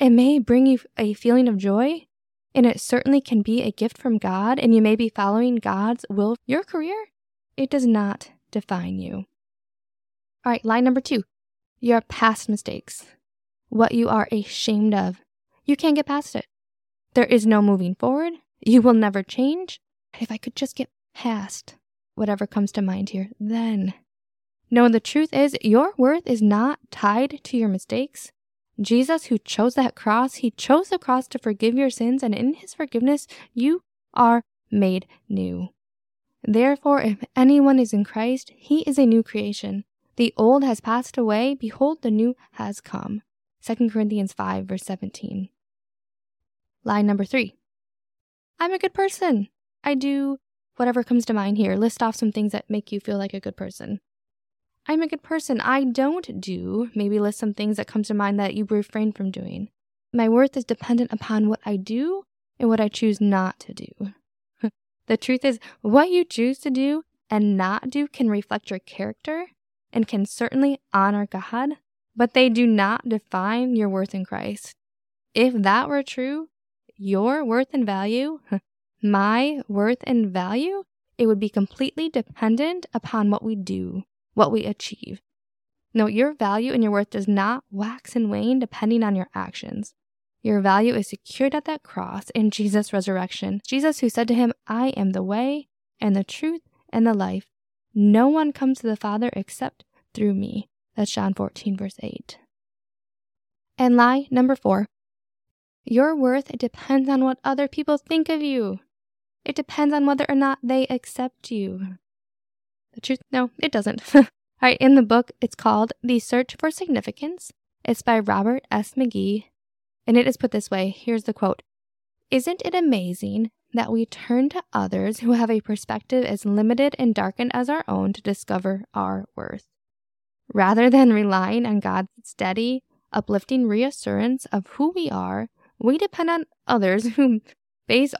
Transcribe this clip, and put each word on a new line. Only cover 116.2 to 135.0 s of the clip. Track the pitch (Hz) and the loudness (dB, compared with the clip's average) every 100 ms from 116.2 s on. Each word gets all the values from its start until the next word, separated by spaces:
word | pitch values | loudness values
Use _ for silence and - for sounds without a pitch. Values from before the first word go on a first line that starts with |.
| - 247 254 - | 0 -2 -2 -4
for | 320 | -6
Significance. | - 359 233 202 - 294 349 - - _ _ | -4 -4 -4 -4 -8 -10 -12 -16 -20 _ _
It's | - 233 | -6 -4
by | - 226 | 0 0
Robert | 208 196 202 262 - | 0 0 0 -2 -4
S. | 214 208 | -6 -4
McGee, | - 254 202 196 214 - _ _ _ _ _ - | -4 -2 -2 -2 -4 -8 _ _ _ _ _ 2
and | 233 | 4
it | 254 | 4
is | 240 | 0
put | 240 | -2
this | 208 - | -4 -4
way. | 190 190 | -2 -2
Here's | 190 - 226 214 | -4 -4 -4 -4
the | |
quote. | 214 196 - _ _ _ _ _ _ _ | -2 -2 -4 _ _ _ _ _ _ _
"Isn't | 262 254 359 | -2 -2 -6
it | 359 | -4
amazing | 359 330 220 175 185 202 208 226 - _ | 0 0 0 -2 -8 -6 -4 -4 -8 _
that | 233 226 | -6 -2
we | 226 226 | -2 -4
turn | - - 247 277 | -6 -2 0 0
to | 359 - | -2 -6
others | 214 190 190 196 214 | -4 -2 -2 -4 -2
who | 233 | 2
have | 240 226 | 2 2
a | 220 | 0
perspective | - 208 - 214 - 254 | -2 -6 -6 -10 -2 -2
as | 247 208 208 | 0 -2 -2
limited | 202 220 240 285 - | 2 2 2 0 0
and | 247 | 0
darkened | 208 190 - 240 | 0 -2 -4 -4
as | 247 247 | -2 -2
our | 302 - | -4 -4
own | 190 190 | -2 -2
to | 196 | -4
discover | - 196 - 190 190 190 214 | -6 -6 -4 -4 -4 -6 -8
our | - 190 190 202 - | -6 -4 -6 -10 -12
worth? | - 202 - _ _ _ _ _ _ _ - | -12 -12 -16 _ _ _ _ _ _ _ -4
Rather | 208 190 214 247 | 2 4 6 6
than | 269 254 | 8 8
relying | 214 208 190 185 226 240 | 6 2 0 0 -2 0
on | 208 | -2
God's | 196 185 190 _ | 0 -4 -4 _
steady, | - - 185 196 233 262 - _ _ | -18 -6 -4 -2 -4 -4 -8 _ _
uplifting | - - 202 - 262 233 | -6 -2 -2 0 0 2
reassurance | 208 262 - - 202 233 262 - | 2 0 -4 -4 -2 0 -2 -4
of | 202 190 | -6 -6
who | - 302 | -2 -2
we | 359 | -2